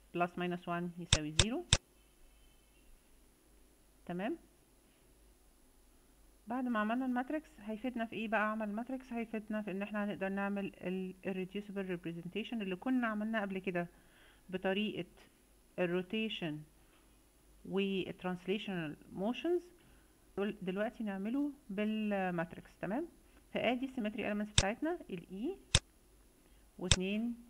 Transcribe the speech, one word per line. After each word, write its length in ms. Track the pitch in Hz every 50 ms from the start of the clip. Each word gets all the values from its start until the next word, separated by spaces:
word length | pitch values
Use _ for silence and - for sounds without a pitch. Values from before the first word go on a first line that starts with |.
| - - -
plus 140 | 175 175 175 - 185
minus 260 | 175 180 175 175 -
one 160 | 175 170 170 175 175 170 180
يساوي 340 | 170 - - 156 151 151 156 -
زيرو، 240 | 202 220 254 359 349 - - - - - - - - - - - - - - - - - - - - - - - - - - - - - - - - - - - - - - - - - - - - - - - -
تمام؟ 320 | - 175 180 196 262 339 - - - - - - - - - - - - - - - - - - - - - - - - - - - - - - - - - - - - - - - - - -
بعد 160 | 214 240 262 254
ما 160 | 240 233 214
عملنا 260 | 208 220 233 254 262
الماتريكس 440 | 254 247 247 254 - 302 311 - - - 220
هيفيدنا 460 | 202 214 220 214 - 254 240 226 226
في 100 | 220 -
ايه 120 | 214 226
بقى؟ 240 | 214 226 202 214 214
عمل 180 | 220 220 220 208
الماتريكس 440 | 202 220 240 - 262 254 - - 240
هيفيدنا 480 | 233 226 226 226 214 214 - 214 214
في 100 | 208 196
ان 100 | 180 196
احنا 240 | 202 208 214 208 202
هنقدر 240 | 208 - 185 190 196
نعمل 420 | 196 202 202 196 202 202 196 - - -
ال 320 | - 180 185 190 185 185 185 - -
irreducible 720 | 190 190 185 185 180 - 208 208 208 190 202 190 185 180
representation 560 | 175 - 165 170 170 170 175 - 202 226 - 240
اللي 220 | 220 196 190 180
كنا 320 | 180 - 262 262 247 240
عملناه 340 | 220 214 208 214 226 226 220
قبل 180 | 202 196 196 190
كده 280 | 185 196 175 175 175 - - - - - - - - - - - - -
بطريقة 600 | 185 180 - 190 190 208 214 202 - - 175 - - - - - - - - - - - - - - 180
الروتيشن 800 | 180 170 175 185 180 185 214 220 220 214 214 - 180 156 151 151 151 - - - - - - - - - - - - - - - - - - - -
والترانسليشنال 1300 | 180 175 196 202 196 196 185 - - - - - 180 180 175 - 185 202 214 214 202 190 170 160 147 - - - - -
موشنز، 480 | 170 190 233 240 - - 339 359 349 349 - - - - - - - - - - - - - -
دول-، 180 | 190 202 214 208 -
دلوقتي 420 | 180 185 185 202 214 233 - - 220
نعمله 480 | 208 196 190 196 226 247 277 294 294 262 - - -
بالماتريكس، 1000 | 190 214 214 214 214 214 214 208 202 196 185 180 180 165 170 - - - - - - -
تمام؟ 260 | - 175 214 294 349 - - - - - - - - - -
فادي 320 | - - 220 254 240 269
السيمتري 480 | 262 - 247 208 214 214 208 - 202 208
elements 180 | 208 214 208
بتاعتنا 460 | - - 196 196 233 - 302 320 359 - - -
ال 100 | 190 175
E، 380 | - - 185 196 247 349 392 - - - - - - - - - - - - - - - - - - - - - - - - -
واتنين 560 | 180 185 - 185 185 190 208 214 233 240 233 - -